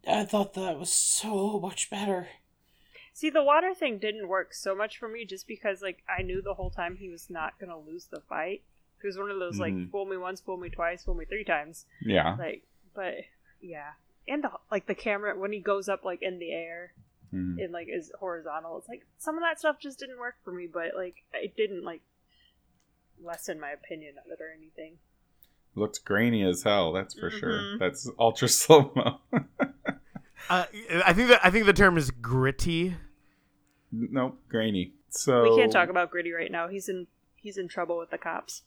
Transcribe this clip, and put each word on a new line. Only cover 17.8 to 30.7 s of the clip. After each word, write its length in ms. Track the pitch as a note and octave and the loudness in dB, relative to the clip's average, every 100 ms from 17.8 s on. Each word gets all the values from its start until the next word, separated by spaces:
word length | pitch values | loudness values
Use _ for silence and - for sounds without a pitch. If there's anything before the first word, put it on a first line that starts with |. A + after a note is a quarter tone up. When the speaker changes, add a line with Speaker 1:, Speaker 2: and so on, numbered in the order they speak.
| E3+ | -6
Speaker 2:
is 200 | F3+ - - | -8 -8 -10
horizontal, 580 | F#3 E3+ D#3 D3+ E3 E3 | -8 -8 -8 -8 -8 -14
it's 100 | - | -14
like, 180 | A#3+ _ _ | -18 _ _
some 180 | - D#4 | -8 -2
of 60 | |
that 160 | E4+ D#4+ | -2 0
stuff 200 | D#4 D4 | -2 -2
just 200 | C#4+ C4 | -8 -14
didn't 180 | C4+ B3 | -16 -10
work 160 | A#3+ - | -12 -12
for 80 | - | -12
me, 140 | F3+ F3 | -12 -8
but, 240 | E3+ E3 - | -6 -6 -6
like, 260 | F3+ - _ | -8 -10 _
it 240 | - F#3+ - | -8 -8 -4
didn't, 280 | G#3+ F#3+ | -4 -4
like, 180 | F3 D#3+ _ _ _ _ _ _ _ _ _ _ _ _ | -10 -12 _ _ _ _ _ _ _ _ _ _ _ _
lessen 360 | E3+ E3 - D#3 | -14 -12 -10 -10
my 100 | D3 | -10
opinion 440 | D3 - D#3+ D3+ C#3 | -12 -12 -14 -14 -20
of 120 | - | -18
it 100 | E3 | -16
or 80 | D#3+ | -16
anything. 460 | D#3+ D#3 - D#3+ E3 _ _ _ _ _ _ _ - | -18 -20 -18 -20 -20 _ _ _ _ _ _ _ -6
Speaker 3:
Looked 280 | G#2 - | -4 -6
grainy 380 | - G2+ A#2 A2+ | 0 2 4 4
as 220 | F#2+ F2 | 2 2
hell, 280 | G#2+ G#2 E2+ | 2 4 2
that's 220 | F2+ G2 - | 0 -6 -8
for 120 | F2 | -6
sure. 220 | - - | -4 -4
Speaker 2:
Mm-hmm. 260 | - G2+ - | -4 -4 -2
Speaker 3:
That's 320 | F#2 - B2+ - | -2 -2 -12 2
ultra 300 | A#2 - A#2+ | 2 4 2
<laughs> 0 | |
slow-mo. 720 | - - D#3+ C3+ - A#2+ - _ - - - C#4 - - - - - - - - | 2 10 10 10 0 0 -2 _ -2 -2 -4 -4 -4 -8 -8 -16 -20 -20 -20 0
Speaker 4:
Uh, 160 | F3+ F3+ | 0 0